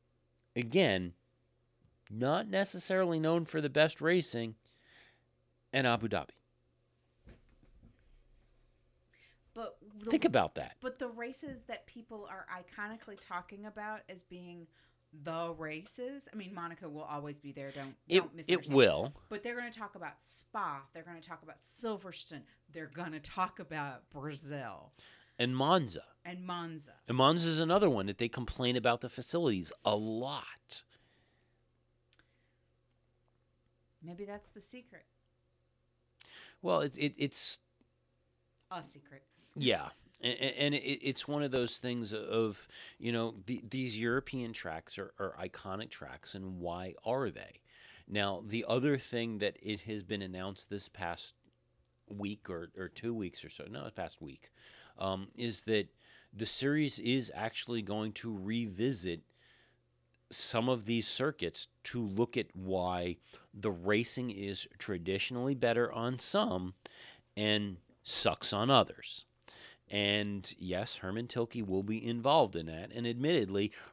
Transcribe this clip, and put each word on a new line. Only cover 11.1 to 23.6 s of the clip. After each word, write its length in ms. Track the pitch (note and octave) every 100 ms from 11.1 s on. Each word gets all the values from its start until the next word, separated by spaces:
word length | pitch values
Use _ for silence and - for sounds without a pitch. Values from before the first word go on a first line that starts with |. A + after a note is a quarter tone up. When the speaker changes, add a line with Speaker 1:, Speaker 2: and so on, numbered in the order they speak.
| A3+ A#3+ C4 D4+ B3+ -
Speaker 2:
that 180 | G#3+ -
people 400 | A#3+ A3 A3 G3+
are 160 | F#3+ -
iconically 640 | F#3 F3+ - G#3 F#3+ - G3+ -
talking 400 | F3+ F#3 G3+ G#3
about 360 | G#3+ G#3 G#3+ -
as 120 | F#3
being 440 | - F3+ F3+ F3 E3 _ _ _ _ D#3 D3
the 280 | E3 E3+ E3
races, 720 | D#3 D#3 G3+ - B3 C#4 -
I 60 | G#3+
mean, 160 | F#3
Monaco 340 | F#3+ E3+ E3+ F3
will 140 | D3
always 340 | D3 D3 D3 D3
be 140 | C#3+
there. 200 | C#3 C#3
Don't, 240 | C#3 C3+ - -
Speaker 1:
It, 120 | F3+
Speaker 2:
don't 120 | E3+
Speaker 1:
it 40 | E3
Speaker 2:
misunderstand. 380 | D3+ F3+ D3 C#3
Speaker 1:
will. 360 | A2 D2+ A#2 - -
Speaker 2:
But 160 | G#3
they're 140 | A#3 A#3+
gonna 120 | A#3+
talk 260 | A3+ G#3 F#3+
about 280 | D#3+ -
Spa. 600 | - - - A3 F3+ C#3+ C#3
They're 100 | E3
gonna 160 | E3 E3+
talk 240 | E3 E3
about 180 | D#3 -
Silverstone. 800 | - - A3+ G#3 G3 E3 - D3+ - _ _
They're 180 | D#3 D3+
gonna 260 | D#3 F3 D#3
talk 400 | D3 - F#3
about 500 | -